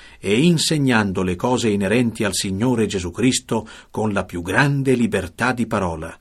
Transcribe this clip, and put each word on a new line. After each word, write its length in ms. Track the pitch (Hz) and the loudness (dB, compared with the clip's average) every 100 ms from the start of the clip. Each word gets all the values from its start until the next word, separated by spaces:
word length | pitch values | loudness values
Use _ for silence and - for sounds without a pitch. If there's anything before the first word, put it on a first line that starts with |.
| - - | -20 -8
e 200 | 98 107 | 0 2
insegnando 840 | 170 165 - 156 135 117 101 95 | 4 4 2 2 2 2 2 0
le 120 | 92 90 | -2 0
cose 340 | 123 123 120 | 0 0 2
inerenti 540 | 101 95 113 120 113 | 0 2 2 0 0
al 100 | 107 | -2
Signore 520 | 95 101 95 127 120 104 | -2 -4 -2 0 2 0
Gesù 260 | 95 90 | -2 -6
Cristo 560 | - 120 123 - 117 - - - | 0 2 2 -2 -4 -6 -14 -12
con 240 | - 107 | -4 -2
la 100 | 98 | -2
più 180 | 92 90 | -4 -6
grande 520 | 82 104 143 143 135 | -2 2 2 2 2
libertà 580 | 123 113 98 87 - 120 | 2 2 0 -4 -4 -2
di 120 | 127 113 | -2 -2
parola, 520 | 107 92 82 80 - | -2 -2 -4 -10 -14